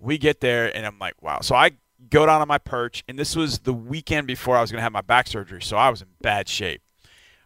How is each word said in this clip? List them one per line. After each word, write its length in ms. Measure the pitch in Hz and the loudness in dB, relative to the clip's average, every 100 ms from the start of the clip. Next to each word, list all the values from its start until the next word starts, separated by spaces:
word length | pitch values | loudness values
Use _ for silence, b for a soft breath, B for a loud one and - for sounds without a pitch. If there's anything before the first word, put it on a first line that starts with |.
we 180 | 127 151 | -6 -2
get 220 | 151 143 | 0 0
there, 340 | 127 120 117 95 | 0 0 0 -4
and 100 | 107 | -8
I'm 120 | 101 | -8
like, 240 | 92 - | -10 -10
"Wow." 180 | 78 71 | -6 -6
So 120 | - 123 | 0 4
I 160 | 160 - _ _ 123 | 4 2 _ _ 0
go 160 | 147 156 | 4 6
down 160 | 156 | 4
on 60 | 151 | 2
my 100 | 143 | -2
perch, 460 | - 127 120 - - | -2 -6 -6 -8 -12
and 120 | 131 | -8
this 160 | 147 165 | -6 -2
was 240 | 156 120 | -2 -4
the 140 | - | -4
weekend 520 | 123 117 156 - 156 139 | -4 -6 -10 -4 -4 -4
before 320 | 127 127 123 | -4 2 2
I 40 | |
was 100 | 113 | 2
gonna 100 | 113 | -2
have 120 | 113 | -4
my 80 | 104 | -4
back 260 | 95 123 127 | 2 4 4
surgery, 340 | 110 92 90 | -2 -10 -12
so 160 | - 104 | -4 2
I 120 | 131 | 2
was 120 | 110 | 2
in 60 | 95 _ | -6 _
bad 280 | 117 104 98 | -4 -2 -4
shape. 320 | - 95 - _ _ b b b b | -4 -6 -8 _ _ b b b b